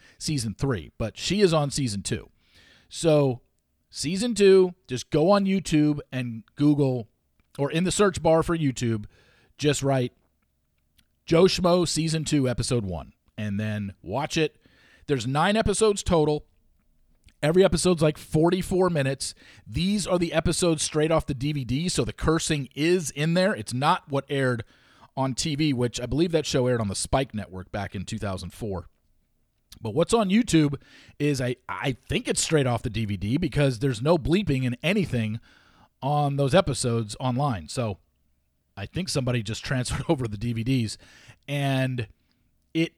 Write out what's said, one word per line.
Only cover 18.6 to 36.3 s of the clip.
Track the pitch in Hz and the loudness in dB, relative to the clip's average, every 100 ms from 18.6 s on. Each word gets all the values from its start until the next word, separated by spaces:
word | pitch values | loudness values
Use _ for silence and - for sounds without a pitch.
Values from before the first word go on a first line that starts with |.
| - 185 185 | 0 2 2
minutes. | 160 135 135 - - - - - | 2 -2 -4 -8 -12 -20 -20 -8
These | 117 180 208 165 | -2 0 0 0
are | 180 | -2
the | 170 | 0
episodes | 156 170 160 180 160 | 0 0 2 2 0
straight | - 156 156 | -2 0 2
off | 160 - | 2 0
the | |
D | 135 143 | -4 -4
V | 151 | -4
D, | 117 127 175 | -2 -2 -2
so | - | -2
the | 107 | -4
cursing | - - 160 - 151 127 - | -2 0 0 0 -4 -4 -2
is | 156 185 147 | 0 2 0
in | 139 156 | -4 0
there. | 170 185 | 2 0
It's | 147 107 | -2 -6
not | 123 147 180 - | -2 0 0 -2
what | 139 - | -6 -2
aired | 143 131 120 - _ _ _ - - | 0 0 -2 -6 _ _ _ -12 -6
on | 135 | -4
T | 123 165 143 | -4 -4 0
V, | 156 | 0
which | 120 123 - | 2 -2 -4
I | 120 | -4
believe | 131 175 | 0 0
that | 160 147 | 0 0
show | 143 127 | 0 2
aired | 120 | 0
on | 107 | -2
the | 95 | -4
Spike | - 135 135 | -2 -2 -2
Network | 104 92 92 90 | -6 -10 -12 -10
back | 104 98 101 | -8 -8 -8
in | |
two | 87 110 | -8 -8
thousand | 104 92 87 | -6 -8 -10
four. | - 113 92 - _ _ _ _ _ _ _ _ - | -10 -8 -8 -10 _ _ _ _ _ _ _ _ -12
But | 117 110 | -4 -2
what's | 170 | 2
on | 233 202 | 2 4
YouTube | 208 247 165 147 143 - - - - | 2 4 4 4 0 -10 -20 -20 -4
is, | 147 135 | -2 0
I, | 127 - - | -2 -6 -8
I | 92 127 127 - | -6 -4 -6 -4
think | 185 254 | -4 -2
it's | 190 | -4
straight | - 160 131 | 0 2 2
off | 117 | 0
the | 127 | -4
D | 107 107 | -4 -4
V | 101 | -4
D | 101 139 | -2 -2
because | 170 139 143 120 | -2 0 0 0
there's | 139 113 | -2 0
no | 139 170 | 2 2
bleeping | 120 175 196 131 131 | 2 0 0 0 -2
in | 120 | -2
anything | 156 214 165 123 110 110 - _ _ _ _ _ | -2 0 0 -2 -4 -6 -12 _ _ _ _ _
on | 135 147 143 | -2 0 0